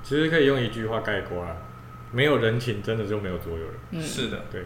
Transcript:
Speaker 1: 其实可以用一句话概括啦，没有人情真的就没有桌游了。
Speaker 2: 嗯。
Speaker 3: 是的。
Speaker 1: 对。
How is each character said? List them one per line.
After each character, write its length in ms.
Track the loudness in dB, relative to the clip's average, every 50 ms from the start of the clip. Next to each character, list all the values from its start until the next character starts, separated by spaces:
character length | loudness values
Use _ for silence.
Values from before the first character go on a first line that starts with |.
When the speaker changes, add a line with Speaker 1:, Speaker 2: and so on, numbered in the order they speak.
| -4
Speaker 1:
其 120 | 0 2
实 140 | 2 4 4
可 100 | 6 6
以 60 | 6
用 120 | 6 6 4
一 100 | 2 0
句 160 | 0 -2 -2
话 160 | 0 0 0
概 180 | 0 0 0 0
括 220 | -2 -2 -4 -4 -4
啦， 140 | -4 -6 -8 -10 -14 -14 -16 -16 -16 -16 -14 -14 -6 0
没 100 | 2 4
有 140 | 6 6 6
人 200 | 4 4 2 2
情 240 | 0 0 -2 -2
真 160 | 0 0 0 0
的 80 | 0
就 140 | 0 -2 -2
没 80 | -2 -2
有 100 | -4 -4
桌 180 | -4 -4 -6 -6
游 80 | -6
了。 80 | -8 -10 -12 -12 -8
Speaker 2:
嗯。 100 | -6 -6
Speaker 3:
是 280 | -6 -4 -4 -4 -4 -4
的。 140 | -4 -6 -8 -8
Speaker 1:
对。 140 | -8 -8 -8